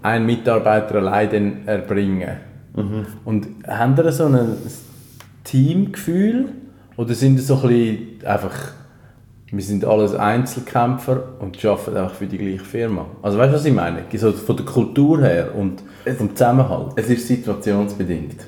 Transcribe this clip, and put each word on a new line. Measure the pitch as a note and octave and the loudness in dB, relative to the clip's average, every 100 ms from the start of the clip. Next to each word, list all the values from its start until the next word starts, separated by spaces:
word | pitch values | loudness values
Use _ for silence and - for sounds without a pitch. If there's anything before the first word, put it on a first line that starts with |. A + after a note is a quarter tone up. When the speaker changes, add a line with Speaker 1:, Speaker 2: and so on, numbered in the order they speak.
Speaker 1:
ein | G#2 A2+ | 0 2
Mitarbeiter | A2+ A#2 B2 A2 G#2+ G#2+ G#2+ | 2 2 2 2 4 2 2
allein | G#2 F#2+ G2+ G#2+ | 0 2 2 2
dann | G#2+ G2+ G2+ G#2 | 2 0 -2 -4
erbringen. | G2+ - G2+ G2 F#2+ F2 F2+ - - - | -4 -2 0 0 -2 -4 -10 -14 -20 -10
Speaker 2:
Mhm. | - G2+ G#2+ G2+ - | -6 -4 -4 -8 -12
Speaker 1:
Und | A2 A2 - - - | -4 -2 -4 -12 -8
habt | - B2 C#3 | 0 4 4
ihr | E3 | 4
so | C#3 | 2
ein | D#3 B2+ A2+ G#2+ - - - - - - - - | 4 4 2 -2 -10 -14 -20 -20 -20 -20 -20 -20
Teamgefühl? | - C3 C#3 F3+ G3+ - - F3 G#3+ A#3+ C4+ - - - - - | -2 2 2 2 -2 -4 -4 0 0 0 -4 -8 -18 -20 -16 -8
Oder | A2+ | -4
sind | A#2+ C3+ C3 | 2 4 4
es | C3 | 2
so | |
ein | C3 B2+ | 2 4
bisschen | A#2+ A2+ G#2 - - | 4 2 -2 -8 -10
einfach, | - G2+ F#2+ - - - - - - - - - - | -2 -2 -2 -10 -14 -16 -20 -20 -20 -20 -20 -20 -10
wir | G2 | -8
sind | F#2+ G2+ | -4 -2
alles | A2 G#2+ G#2 | 2 4 4
Einzelkämpfer | - G#2 A#2 C3 B2+ - B2 A#2+ B2+ - C3 - - | 2 0 0 -2 -6 -4 0 0 -2 -2 -2 -4 -10
und | G2 - | -12 -2
arbeiten | G#2+ G2 - G2+ | 0 0 -2 -4
einfach | F#2 | -4
für | - G2 | -6 -8
die | F#2+ | -6
gleiche | G2+ F#2+ | -4 -6
Firma? | - - A#2 F#2 E2 - | -8 -6 -4 -4 -8 -6
Also | G#2 G2+ | -2 4
weißt | C3 | 4
du, | |
was | D3 | 4
ich | D3 | 2
meine? | A2 E2+ E2+ F2 | 2 0 -4 -8
So | G#2 A2 | 0 0
von | G2 - - | 0 -2 -4
der | |
Kultur | - B2 A2 C#3 C#3+ D#3+ | 0 0 0 2 4 6
her | A#2+ E2+ - | 4 2 0
und | - F#2+ - - - | -4 -4 -6 -16 -8
Speaker 2:
Es | B2 A#2+ | -6 -2
Speaker 1:
vom | G#2 | -4
Zusammenhalt. | - A#2+ C3 G#2+ F2+ - | 2 4 6 2 0 -4
Speaker 2:
Es | - G#2+ | -4 0
ist | A#2+ - | 0 0
situationsbedingt. | B2 A2 G2 G#2+ G2+ G#2 - F2 D#2+ C#2+ - | -2 -2 -4 0 0 0 -4 -4 -4 -6 -12